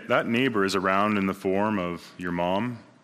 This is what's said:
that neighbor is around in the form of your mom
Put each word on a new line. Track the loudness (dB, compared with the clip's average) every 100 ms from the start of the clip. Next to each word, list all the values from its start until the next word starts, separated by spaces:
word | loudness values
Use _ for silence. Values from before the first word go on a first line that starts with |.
| 2
that | 0 2
neighbor | 0 2 2 2
is | 2
around | 2 2 2 2
in | 0
the |
form | -2 0 0 0 0
of | -4 -6 -12 -10
your | -6
mom | -2 0 0 -2 -8 -16 -20